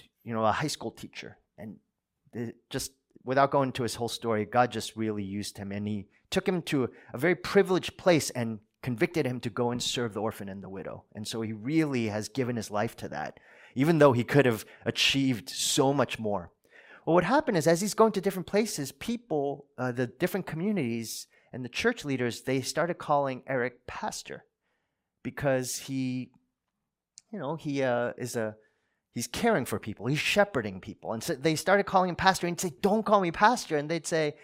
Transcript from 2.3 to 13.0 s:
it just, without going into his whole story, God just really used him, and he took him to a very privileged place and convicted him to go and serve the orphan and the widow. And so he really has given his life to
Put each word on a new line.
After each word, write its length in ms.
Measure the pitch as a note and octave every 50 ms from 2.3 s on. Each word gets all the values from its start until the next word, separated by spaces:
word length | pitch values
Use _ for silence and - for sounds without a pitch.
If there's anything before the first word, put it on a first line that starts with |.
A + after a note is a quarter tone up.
it 260 | - A2+ A#2+ A2+ - _ _ -
just, 220 | - C3 - - _ _ _ _ _ - -
without 260 | B2 C3 C#3 C#3 C3+
going 200 | D3+ C#3 C3+ B2+
into 120 | - -
his 140 | A#2+ G#2+ -
whole 140 | A#2+ A#2+ A2
story, 360 | - - A#2+ A#2 A2 G#2+ G#2
God 260 | G#2+ A#2+ A#2+ B2 A2+
just 240 | A2+ A2 - - -
really 280 | A2 A2+ G#2+ G#2 G#2 G2+
used 340 | F#2+ G2+ G#2 G2 - -
him, 140 | G#2+ G2+ G2
and 160 | G2 G#2 G#2
he 180 | G#2+ G#2+ G2+ F#2 - _ _ _ -
took 180 | - F#3 -
him 140 | G3 F#3 E3+ -
to 280 | - D3+ C3+ A#2+ - - - - -
a 60 | -
very 160 | B2 D3 F3+ F3
privileged 640 | F3 - - - G3+ F#3 F#3 F#3 E3 - - -
place 320 | - - F#3 E3+ C3+ - -
and 300 | - B2 A#2 A2+ A2 G#2 _ _ _ _ -
convicted 420 | C3 A#2+ A2 F3 F3 - E3 C3
him 140 | B2 B2+ A#2
to 100 | - A#2
go 220 | - B2+ A#2+ A#2+
and 100 | B2 A#2+
serve 320 | - - - B2+ A#2+ A2+ G2+
the 80 | G#2
orphan 260 | G#2+ A2 - - G2+
and 140 | G2 F#2+ G2
the 80 | F#2 F#2+
widow. 360 | G2 F#2+ - - - G2 - _ -
And 120 | A2 G#2+
so 140 | - - A2+
he 120 | A2+ G#2+ A2+
really 560 | G#2 G#2+ C#3 D#3+ D#3+ D#3 C#3+ C3+ A#2+ A2+ G#2
has 200 | G#2 A2 G2+ -
given 260 | - C3+ B2 A#2+ B2
his 140 | A2+ G2 -
life 260 | G#2 G#2 A2 A#2 -
to 100 | -